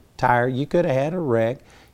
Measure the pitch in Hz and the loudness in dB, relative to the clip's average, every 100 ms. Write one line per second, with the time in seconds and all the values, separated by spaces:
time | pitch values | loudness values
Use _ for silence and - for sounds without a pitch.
0 | _ - 127 123 127 127 143 175 170 131 | _ -2 2 2 2 -2 -2 0 0 0
1 | 147 180 151 113 113 135 - - - | -2 -4 -2 0 0 -4 -12 -20 -14